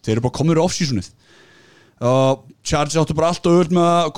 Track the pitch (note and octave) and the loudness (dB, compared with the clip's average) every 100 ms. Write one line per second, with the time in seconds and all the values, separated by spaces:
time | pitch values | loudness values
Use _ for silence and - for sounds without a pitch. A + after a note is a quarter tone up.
0 | - A2 A#2+ - D#3+ D#3+ F3+ - D#3 A2 | -4 -2 -2 -2 0 0 0 -2 -4 -4
1 | - _ _ - - _ _ _ _ - | -6 _ _ -20 -20 _ _ _ _ -6
2 | A#2+ C3 C3+ C3+ - - - D3+ D3 D#3 | 0 2 2 0 -6 -16 -4 -2 -2 0
3 | D3+ D3+ E3 F3 F3 E3+ E3+ F3 E3+ F3 | -2 0 -2 0 2 2 2 2 2 2
4 | E3 | 0